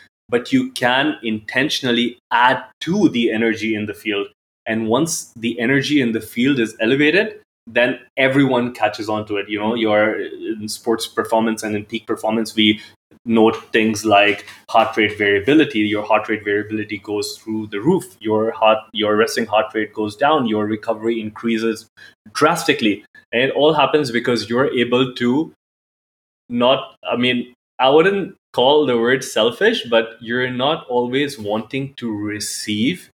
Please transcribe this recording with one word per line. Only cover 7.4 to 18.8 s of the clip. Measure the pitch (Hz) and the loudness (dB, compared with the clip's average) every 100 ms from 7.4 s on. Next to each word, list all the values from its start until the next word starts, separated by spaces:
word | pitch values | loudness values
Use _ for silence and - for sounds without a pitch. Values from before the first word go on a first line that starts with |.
| _ _ - | _ _ -6
then | 117 127 131 - - | 0 0 -2 -8 0
everyone | 131 139 135 123 120 | 2 4 2 2 -2
catches | - 107 - 107 | -2 -2 -2 -4
on | 107 107 | -4 -4
to | 101 | -6
it. | 101 | -4
You | 104 | -4
know, | 107 | -2
you're | 120 110 104 107 104 | 0 2 2 2 -2
in | 85 76 87 110 107 | -8 -10 -8 -8 -8
sports | - 120 113 - | -8 -2 -2 -4
performance | - - 113 113 110 | -6 -2 0 0 -2
and | 107 104 | -4 -6
in | |
peak | 98 113 - | -6 -10 -6
performance, | 110 110 113 107 110 | -6 -2 -2 -2 2
we | 107 107 - _ _ _ | 2 2 -4 _ _ _
note | 117 113 110 110 - | -2 4 4 2 -2
things | 113 110 104 | 0 0 0
like | 107 101 104 101 - - - | 2 4 4 0 -6 -20 -2
heart | 117 110 - | 0 2 2
rate | 104 104 | -2 0
variability. | 101 101 95 156 143 110 | 0 0 4 4 4 2
Your | 104 104 | 0 -2
heart | 104 107 110 | 0 -2 0
rate | 107 | -4
variability | 104 101 104 110 104 104 | -2 -2 -2 -6 -6 -10
goes | 104 104 101 - | -6 -6 -6 -8
through | 113 110 107 | -8 -8 -6
the | 101 | -4
roof. | 131 185 - - | 0 0 0 -8
Your | 107 107 113 | -2 0 0
heart, | - 110 110 | 2 4 2